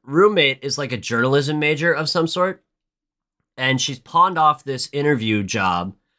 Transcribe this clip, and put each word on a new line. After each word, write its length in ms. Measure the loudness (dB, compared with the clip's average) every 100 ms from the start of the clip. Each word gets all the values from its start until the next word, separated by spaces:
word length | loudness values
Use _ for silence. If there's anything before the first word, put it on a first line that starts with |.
roommate 560 | -4 2 4 4 0 0
is, 140 | -6 -6
like, 140 | -6
a 60 | -8
journalism 640 | -4 0 2 2 0 -2
major 340 | 0 0 0
of 160 | 0 0
some 180 | 0 0
sort, 360 | 0 -2 -4 _ _ _ _ _ _ _ _ _ -4
and 240 | -2 0
she's 200 | -2 -8
pawned 380 | -4 2 2 4
off 260 | 2 2
this 260 | -4 -8 -6
interview 520 | -2 0 2 2 0
job 520 | 0 -2 0 0 -4 -10 _